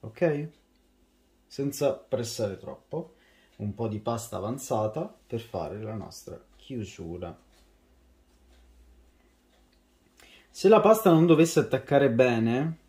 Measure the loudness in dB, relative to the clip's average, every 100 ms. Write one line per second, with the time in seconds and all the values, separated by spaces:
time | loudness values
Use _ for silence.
0 | -16 -4 -2 -2 -8 _ _ _ _ _
1 | _ _ _ _ _ -8 -6 -2 -2 -2
2 | -6 -6 -6 -6 -6 -6 -14 -18 _ -12
3 | -12 _ _ _ _ _ -10 -6 -6 -6
4 | -6 -6 -8 -10 -8 -8 -4 -4 -2 -6
5 | -10 -12 _ -12 -10 -10 -10 -10 -10 -12
6 | -12 -16 -18 -20 _ _ -14 -12 -12 -12
7 | -14 -12 -12 -16 _ _ _ _ _ _
8 | _ _ _ _ _ _ _ _ _ _
9 | _ _ _ _ _ _ _ _ _ _
10 | _ _ -20 -20 _ 0 6 6 8 6
11 | 6 6 6 6 4 2 0 -2 2 2
12 | 4 4 2 2 0 0 -4 -6